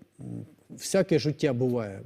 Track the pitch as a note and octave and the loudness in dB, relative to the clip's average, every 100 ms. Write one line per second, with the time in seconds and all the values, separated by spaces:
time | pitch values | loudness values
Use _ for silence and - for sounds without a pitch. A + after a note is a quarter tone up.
0 | - - B2 A#2 G#2+ - _ - - F#3+ | -20 -16 -12 -12 -14 -20 _ -14 0 2
1 | F#3 D#3 D3+ D3 D3 A#2+ B2+ A#2+ G#2+ G2 | 4 4 2 0 0 2 0 0 -4 -8